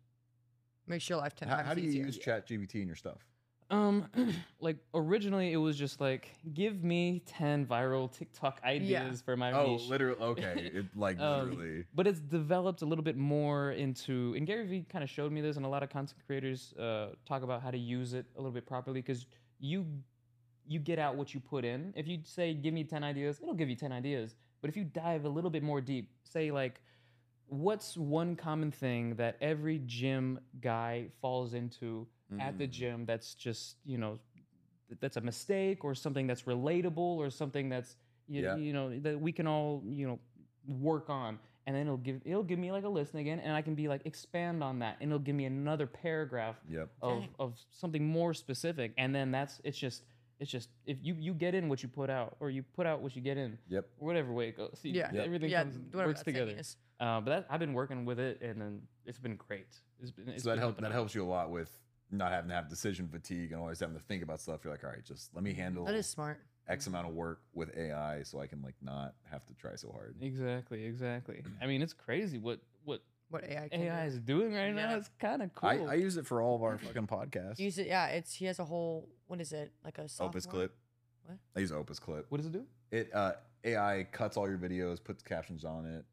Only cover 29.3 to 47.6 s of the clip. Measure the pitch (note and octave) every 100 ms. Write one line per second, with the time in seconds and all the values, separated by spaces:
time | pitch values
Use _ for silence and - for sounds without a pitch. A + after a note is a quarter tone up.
29.3 | - D3 D#3 D#3 D#3+ B2 A#2+ C3 C3+ C3
30.3 | B2+ - C3 A#2+ A2+ A#2 A#2+ A#2 - C3
31.3 | B2+ B2 A#2+ A#2+ - A#2 A2 A#2 _ -
32.3 | G2+ C3+ - C#3 A#2+ B2 A#2 A#2 A2+ -
33.3 | - B2 A2 - - C#3+ B2 A2 A2 -
34.3 | - - _ _ _ - A#2+ C3+ A#2+ A#2
35.3 | A2+ - G3 F#3+ F#3+ D3 C3 D#3 C#3 C3
36.3 | B2 - B2 C#3 F3 F3+ D#3+ F3 E3+ C#3+
37.3 | - C#3+ C#3+ C3+ B2+ B2 - _ _ -
38.3 | C#3+ F#3 D#3 D3 C#3+ C3 B2 D3+ D3 D#3+
39.3 | E3 D#3+ D3+ D3 D3 G2 C#3+ C3+ A#2+ -
40.3 | - - _ C3+ C3 D3 D#3 D3+ C#3 A#2
41.3 | G#2+ - _ - C#3 D3 C3 B2+ C3 -
42.3 | F#3+ F#3 F3+ F3+ G3 G3+ F#3 D3 D#3 D3
43.3 | E3 D3+ D#3 D3+ D3+ D3+ C#3 D#3+ - -
44.3 | F3 F3 E3+ C#3 B2+ A2+ - D3 D3 C#3+
45.3 | C#3+ C3+ C3+ D3 D#3 C#3 - E3+ D#3+ D3
46.3 | B2 A2+ A2+ D2+ D#2+ D#2+ - B2+ A#2+ -
47.3 | - C3 A#2